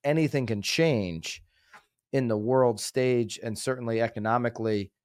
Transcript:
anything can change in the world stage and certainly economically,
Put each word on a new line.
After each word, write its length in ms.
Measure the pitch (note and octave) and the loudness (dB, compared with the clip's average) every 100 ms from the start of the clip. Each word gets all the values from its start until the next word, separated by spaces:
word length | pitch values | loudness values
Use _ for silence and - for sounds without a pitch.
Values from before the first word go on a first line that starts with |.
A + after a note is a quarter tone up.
anything 440 | C#3+ D#3+ D#3 C#3+ A#2 | 0 2 2 0 -2
can 140 | G#2 | -2
change 800 | - - E3 A#2+ F#2 E2 - - - _ _ - _ _ - | -2 2 2 2 -2 -6 -10 -12 -16 _ _ -20 _ _ -4
in 160 | C#3 A#2+ | -2 0
the 80 | G#2+ | 0
world 440 | A2 C3 B2 G#2+ | 2 4 4 2
stage 580 | - C3 B2+ B2 A2 - | -4 0 2 2 0 -4
and 160 | A#2 G#2+ | -8 -6
certainly 420 | C3+ B2+ A#2 A2+ | -4 -4 -2 0
economically, 920 | A#2 A2+ G#2+ A#2+ A#2+ - A2+ G#2 F#2+ _ | 0 -2 0 2 0 -2 -2 -2 -4 _